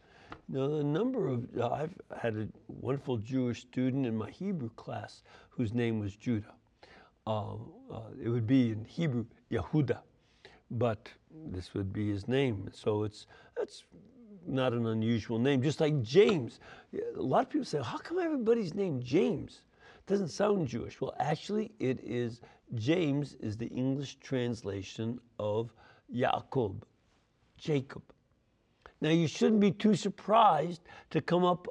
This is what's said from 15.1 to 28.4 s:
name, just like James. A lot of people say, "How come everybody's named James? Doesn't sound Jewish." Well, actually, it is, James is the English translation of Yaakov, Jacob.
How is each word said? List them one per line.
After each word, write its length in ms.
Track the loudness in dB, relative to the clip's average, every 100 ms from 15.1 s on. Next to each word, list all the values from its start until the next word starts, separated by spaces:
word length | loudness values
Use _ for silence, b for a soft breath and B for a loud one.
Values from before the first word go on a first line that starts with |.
| 0 0 0
name, 240 | 4 4
just 180 | 2 2
like 200 | 2 2
James. 580 | 4 6 6 6 -2 -10 B B B -8 -6 -4
A 40 |
lot 240 | 0 2
of 60 | 2
people 140 | -2
say, 160 | -2 -4
"How 160 | -4 -8
come 200 | -6 -2
everybody's 540 | -2 0 2 2 0
named 280 | -2 -2 -2
James? 600 | 0 2 2 0 -6 -16 _ B B B -2
Doesn't 220 | 0 0
sound 400 | 0 2 2 0
Jewish." 320 | -4 -6 -6
Well, 140 | -6 -2
actually, 540 | -2 -2 -2 -4 -4 -2
it 180 | -2 -2
is, 360 | -4 -4 -4 -6 B B -8
James 600 | -4 2 2 2 0 -2 -6
is 160 | -8 -6
the 100 | -6
English 500 | -2 -2 -2 -6 -12
translation 1000 | -4 -2 -2 -4 -6 -6 -6 -6 -6 -6 -10 -6
of 320 | -2 -2 -4 -8 b b b
Yaakov, 640 | -2 0 0 -2 -2 0 -4 -14 _ _ _ _ _ _ -12
Jacob. 460 | -2 -2 -2 -10 -16 _ _ _